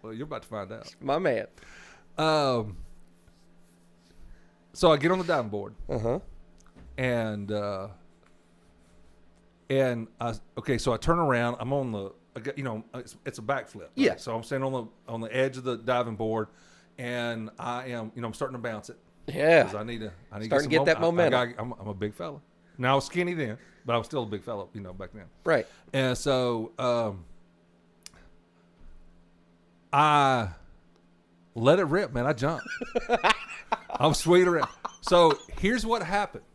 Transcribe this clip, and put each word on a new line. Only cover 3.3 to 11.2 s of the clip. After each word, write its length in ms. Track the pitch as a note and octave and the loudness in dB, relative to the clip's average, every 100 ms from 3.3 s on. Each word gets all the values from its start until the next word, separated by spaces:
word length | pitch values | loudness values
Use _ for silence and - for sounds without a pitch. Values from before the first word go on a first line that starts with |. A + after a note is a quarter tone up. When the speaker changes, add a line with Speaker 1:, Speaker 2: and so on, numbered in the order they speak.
| _ - - - _ _ _ _ - - - - _ _ | _ -20 -20 -20 _ _ _ _ -20 -20 -20 -20 _ _
Speaker 1:
so 200 | - F3 | 2 6
I 40 | D3+ | 6
get 140 | D#3 | 4
on 80 | F#3 | 0
the 60 | |
diving 260 | F3 D#3 A2+ | 0 -2 -2
board. 240 | G2+ G2+ A2 - | -6 -8 -12 -6
Speaker 2:
Uh-huh. 320 | C3+ A2+ D3 - - - - - - - - | -4 -2 -4 -6 -20 -20 -20 -20 -20 -16 -6
Speaker 1:
And, 520 | B2+ A#2+ A2 G#2 G2+ | -2 -2 -2 -6 -4
uh, 380 | G#2+ G2+ G2 G2 F#2+ - _ _ - _ _ _ _ _ - - - - _ _ _ _ | -4 -4 -6 -10 -16 -20 _ _ -20 _ _ _ _ _ -20 -20 -20 -20 _ _ _ _
and 360 | C3+ C3 A#2+ A2+ _ | 2 2 0 -6 _
I, 140 | A#2 A2+ - - | -6 -6 -10 -10
okay, 200 | - A#2+ | -2 0
so 140 | - | 0
I 40 | A2+ | 0
turn 200 | - | 2
around. 380 | E3+ | 2